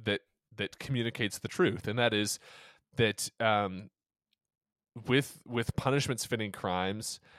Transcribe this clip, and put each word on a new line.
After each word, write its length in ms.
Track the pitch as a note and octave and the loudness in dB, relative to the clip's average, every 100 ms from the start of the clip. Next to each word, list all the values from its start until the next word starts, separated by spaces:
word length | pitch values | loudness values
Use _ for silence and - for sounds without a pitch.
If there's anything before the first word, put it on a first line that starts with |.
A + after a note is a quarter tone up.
that, 180 | A2 G2+ - _ _ G#2 | 0 0 -2 _ _ -8
that 220 | G2 - | -8 -6
communicates 600 | - C3 A#2 - G#2 - | -4 -2 -2 -2 -4 -4
the 100 | - | -6
truth, 380 | - E3 F2 - | 2 2 2 -2
and 120 | A2+ | 2
that 140 | A#2+ | 2
is 260 | G#2 G#2 - - - - - _ - | 4 0 -2 -10 -20 -20 -20 _ 2
that, 340 | A2 - - - | 2 2 -4 0
um, 500 | A2+ G#2 G2+ F#2 G#2 _ _ _ _ _ _ _ _ _ _ A#2 G2+ | 2 4 2 -4 -12 _ _ _ _ _ _ _ _ _ _ -8 2
with, 340 | C3 C#3 - - | 2 2 -4 -6
with 300 | A#2+ A2+ - | -4 -2 -2
punishments 480 | C3 C#3 C3+ A#2 | 0 2 0 -2
fitting 280 | - A2+ G#2+ | -4 -4 -4
crimes, 680 | - G2 F#2 F#2+ G#2+ B2 - _ | -4 -2 0 0 -2 -6 -10 _